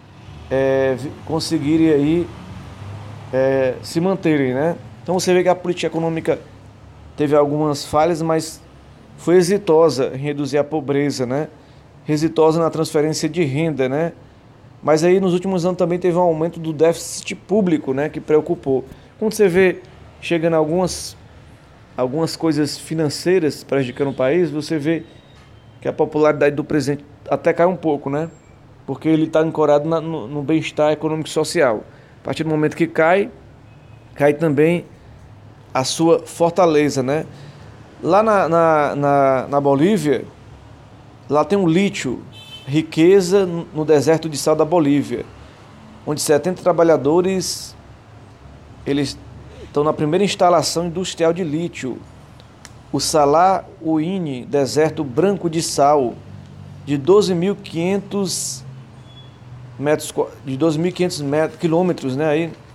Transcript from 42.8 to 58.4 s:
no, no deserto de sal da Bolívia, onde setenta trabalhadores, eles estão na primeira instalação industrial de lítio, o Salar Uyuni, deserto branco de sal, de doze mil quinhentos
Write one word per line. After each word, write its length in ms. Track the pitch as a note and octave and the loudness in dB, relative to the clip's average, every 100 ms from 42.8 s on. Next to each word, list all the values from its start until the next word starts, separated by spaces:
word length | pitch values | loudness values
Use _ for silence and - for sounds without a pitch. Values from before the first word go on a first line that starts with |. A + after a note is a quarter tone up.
| D#3+ D#3+ E3+ G3 F3 G3 | -2 4 6 6 6 2
no, 220 | F#3 E3+ C#3+ | 2 -4 -8
no 100 | C#3+ | -4
deserto 440 | D3+ D3 C3+ D#3 D#3+ | 2 4 4 2 0
de 100 | C3+ | -4
sal 180 | D#3 D3+ | 0 2
da 80 | |
Bolívia, 600 | D3+ F3 C#3 C#3+ A2+ A#2 - - - - - - - - - | 2 2 4 2 0 -6 -8 -16 -20 -20 -20 -20 -20 -12 -8
onde 140 | D3 | -4
setenta 420 | - C#3+ F#3 F3+ | 2 2 2 -2
trabalhadores, 1120 | F3+ E3 E3+ D3 C3+ E3+ F#3 F#3+ F3 - - - - - - - - - - - - - C#3 | 0 4 4 4 2 2 2 -2 -4 -8 -12 -20 -20 -20 -20 -20 -20 -20 -20 -20 -20 -12 -4
eles 320 | C#3+ C3+ - - - - - | -2 -2 -6 -16 -20 -20 -20
estão 200 | - D3 | -6 -2
na 80 | D3+ | 0
primeira 320 | - D3+ F3+ | 0 0 2
instalação 640 | G3+ - F3+ E3+ C#3 E3 F3 | 0 2 4 4 2 -2 -4
industrial 460 | E3 F3+ - E3 | -4 -6 0 0
de 120 | E3+ | 0
lítio, 540 | E3 D3+ F3 - B2+ G#2+ - - - - - - - - - | -2 -4 -6 -8 -10 -10 -14 -20 -20 -20 -20 -20 -20 -20 -6
o 80 | C#3 | -4
Salar 640 | - D#3+ C#3+ D#3 F#3 F#3+ - - | 0 2 4 6 4 2 -4 -8
Uyuni, 600 | D#3+ D#3 D#3+ G3 D#3 B2+ | -2 -2 -2 -4 -4 -8
deserto 580 | A2+ C#3+ B2+ B2+ D#3 D3+ | -4 -2 0 0 0 0
branco 480 | C#3 A#2+ F#3+ G3 E3+ | -6 0 0 0 -2
de 100 | D#3+ | -2
sal, 540 | - - C#3+ D3 A#2+ G2 - - - - - - - | -2 2 4 4 0 -4 -16 -20 -20 -20 -20 -14 -6
de 100 | C#3+ | -2
doze 380 | C3 G3+ F3+ | 4 4 4
mil 220 | F3 F#3+ G3+ | 0 -2 -4
quinhentos 1080 | - D#3+ F3 G3 G3 G3+ F#3+ - | -6 -4 -2 -2 -4 -4 -4 -4